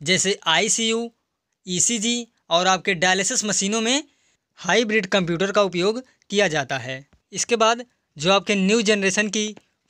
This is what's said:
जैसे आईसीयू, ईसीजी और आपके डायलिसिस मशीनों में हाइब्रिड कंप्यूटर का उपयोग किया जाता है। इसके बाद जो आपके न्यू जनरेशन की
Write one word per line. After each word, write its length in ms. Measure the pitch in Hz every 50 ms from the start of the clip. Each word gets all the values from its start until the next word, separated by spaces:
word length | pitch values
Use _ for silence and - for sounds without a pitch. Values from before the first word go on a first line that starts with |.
जैसे 380 | 147 151 185 175 160 190 202 - -
आईसीयू, 640 | 170 160 165 202 220 - - 226 226 226 226 233 233 - _ _ _ _ _ _ _ _ _ _
ईसीजी 600 | 190 180 175 - - 240 220 202 233 240 240 233 - _ _ _ -
और 160 | 170 170 180
आपके 280 | 185 190 175 - 202 190
डायलिसिस 480 | 160 180 185 185 196 190 - 254 226 208
मशीनों 360 | 214 196 - 196 196 214 226
में 220 | 220 233 262 294 302 - _ _ _ _ _ _ _ _ _ -
हाइब्रिड 480 | - 180 175 226 247 214 214 220 190 190
कंप्यूटर 440 | 208 202 180 160 175 160 190 196 190
का 100 | 208 202
उपयोग 400 | 185 175 175 175 208 220 254 247 - _ _ _ -
किया 180 | 196 202 202 180
जाता 300 | 151 151 135 123 147 131
है। 260 | 117 127 131 131 139 _ _ _ _ _ 202
इसके 240 | 180 - - 240
बाद 280 | 214 220 220 240 240 247 - _ _ _ _ _
जो 160 | 147 143 185 196
आपके 220 | 196 180 - 208
न्यू 240 | 196 185 190 220 240 214
जनरेशन 460 | 208 214 202 190 190 185 208 214 208
की 260 | 190 220 214 214 208 - - _ _ _ _ _